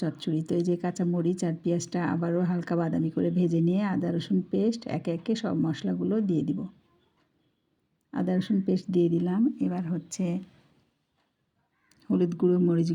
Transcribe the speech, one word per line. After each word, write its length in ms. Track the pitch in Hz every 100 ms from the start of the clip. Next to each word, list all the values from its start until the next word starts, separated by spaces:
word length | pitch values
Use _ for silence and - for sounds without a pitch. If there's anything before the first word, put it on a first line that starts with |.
চচ্চড়ি। 380 | 165 151 - 156 160
তো 40 | 175
এই 40 | 175
যে 80 | 175
কাঁচা 220 | 180 175 175
মরিচ 340 | 175 170 185 175
আর 80 | 165
পেঁয়াজটা 400 | 170 170 - 180 -
আবারও 280 | 175 170 170 180
হালকা 260 | 175 170 170
বাদামি 340 | 165 165 160 180
করে 140 | 175 175
ভেজে 240 | 180 165 170
নিয়ে 140 | 185 208
আদা 160 | 185 175
রসুন 280 | 170 - 185 175
পেস্ট 300 | 190 214 233 - 165
একে 140 | 175 165
একে 160 | 170 226
সব 140 | 190 165 160
মশলাগুলো 500 | 160 190 180 180 220 202
দিয়ে 160 | 160 -
দিব। 120 | - - - _ _ _ _ _ _ _ _ _ _ _ _ _
আদা 180 | 180 180
রসুন 240 | 185 - 202 190
পেস্ট 200 | 185 - 180
দিয়ে 140 | 170 170
দিলাম। 260 | 175 185 262 - 185
এবার 180 | 180 165
হচ্ছে 320 | 170 - - 180 185 190 _ _ _ _ _ _ _ _ _ _ _ _ _ _ _ -
হলুদ 220 | 190 175 170
গুঁড়ো, 180 | 185 180 175
মরিচ 220 | 165 170